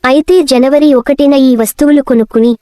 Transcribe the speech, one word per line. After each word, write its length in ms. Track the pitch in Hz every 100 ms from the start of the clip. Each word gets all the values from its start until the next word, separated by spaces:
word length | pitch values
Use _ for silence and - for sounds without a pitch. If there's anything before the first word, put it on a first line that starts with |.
| 254
అయితే 380 | 277 302 370
జనవరి 500 | 294 254 262 294 302
ఒకటిన 400 | 262 240 277 285
ఈ 220 | 277 262 240
వస్తువులు 460 | 220 - 294 294
కొనుక్కుని 560 | 269 240 220 226 233 233